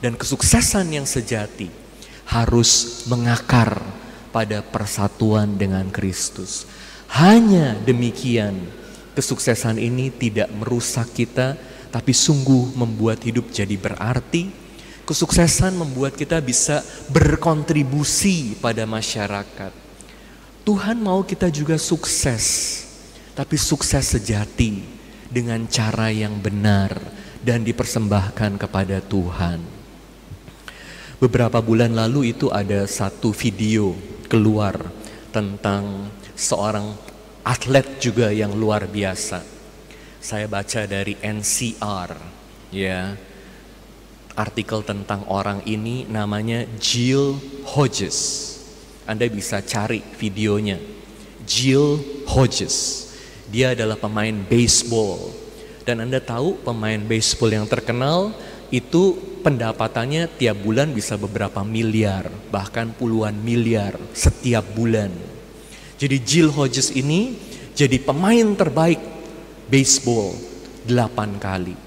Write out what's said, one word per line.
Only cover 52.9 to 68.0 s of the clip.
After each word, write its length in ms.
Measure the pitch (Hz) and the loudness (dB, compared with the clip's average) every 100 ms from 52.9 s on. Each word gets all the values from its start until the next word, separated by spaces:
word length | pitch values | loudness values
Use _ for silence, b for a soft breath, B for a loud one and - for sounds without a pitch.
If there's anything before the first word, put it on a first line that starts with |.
| - - B B B - | -6 -10 B B B -6
Dia 240 | 110 127 | 2 2
adalah 240 | 120 110 107 | 2 0 -2
pemain 400 | 107 107 110 107 | -4 -2 -2 -2
baseball. 960 | 92 117 117 - 120 117 104 85 87 - - - B B - | 2 4 6 4 2 0 0 -2 -8 -12 -16 -16 B B -4
Dan 160 | 117 | -4
Anda 160 | 117 131 | -2 -4
tahu 400 | - 117 151 - | -2 -4 -2 -2
pemain 400 | - 117 107 110 | -4 -2 -2 -2
baseball 560 | 107 113 110 - 117 107 | 0 0 0 2 2 2
yang 80 | |
terkenal 720 | 107 135 - 117 131 170 202 220 B B B | 0 -2 -2 -2 2 0 -2 -6 B B B
itu 480 | 127 - 165 190 175 - - 170 | -4 2 4 4 2 -6 -2 0
pendapatannya 800 | 131 113 113 113 120 120 156 165 - | 2 -2 -2 -2 -2 -2 -2 -2 0
tiap 220 | 120 104 | 0 2
bulan 320 | 104 110 151 | 0 2 2
bisa 240 | 120 - | 0 -4
beberapa 480 | 104 104 107 101 - | -4 -4 -4 -4 -4
miliar, 640 | 101 110 113 110 107 95 - - - | -4 0 2 2 2 0 -6 -10 -6
bahkan 400 | 101 98 117 113 | -6 -4 -6 -6
puluhan 400 | 110 120 113 107 | -4 0 0 0
miliar 640 | 107 110 117 117 110 101 - - | -4 0 2 2 2 0 -6 -10
setiap 560 | - - - 127 117 101 | 0 0 2 0 0 0
bulan. 340 | 104 117 110 101 87 - - - - B B B - | -2 2 2 0 -6 -12 -16 -18 -20 B B B -4
Jadi 220 | 143 139 | 0 0
Jill 320 | 113 156 160 | 2 4 6
Hodges 400 | 143 135 123 127 | 4 0 2 0
ini 480 | 131 139 165 247 240 B B B | 0 2 2 0 -4 B B B
jadi 220 | - 139 127 | 2 4 4